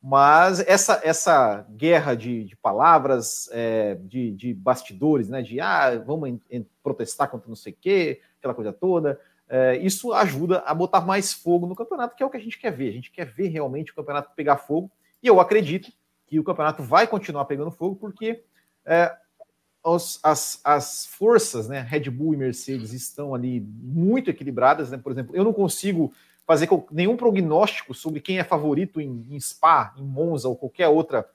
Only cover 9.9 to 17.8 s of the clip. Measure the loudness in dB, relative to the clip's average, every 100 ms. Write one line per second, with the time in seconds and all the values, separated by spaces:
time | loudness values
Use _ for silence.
9.9 | -4 -2 0 0 0 -2 -2 -2 -4 0
10.9 | 0 0 -2 -2 -6 0 0 -2 -10 -10
11.9 | -6 -8 _ -6 -6 -14 -8 -8 -6 -6
12.9 | -8 -14 -14 -14 -6 -6 -4 -6 -6 -10
13.9 | -12 -6 -6 -8 -6 2 2 2 -4 -4
14.9 | _ _ _ 6 8 8 4 2 -4 -6
15.9 | _ _ _ _ -4 -2 0 -2 -2 2
16.9 | 4 4 0 -6 -6 -4 -4 -6 -6